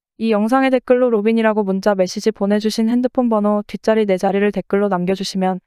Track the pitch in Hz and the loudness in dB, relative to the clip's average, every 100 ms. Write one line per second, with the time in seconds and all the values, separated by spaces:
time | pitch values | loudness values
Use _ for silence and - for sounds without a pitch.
0 | _ - 226 208 220 262 269 254 - 247 | _ -6 -2 0 2 2 2 0 2 2
1 | 254 220 208 226 220 214 196 190 208 196 | 2 2 2 2 2 0 -2 0 0 0
2 | 185 214 220 - 196 208 214 220 226 240 | -2 -2 -4 -2 0 0 0 -2 0 0
3 | 247 - 240 220 208 208 208 196 - 220 | 0 0 0 0 0 -2 -4 -4 0 2
4 | 208 185 196 196 202 202 - 202 202 180 | 2 0 0 0 0 -2 -2 0 0 0
5 | 180 190 196 190 185 185 | -2 -4 -4 -2 -2 -2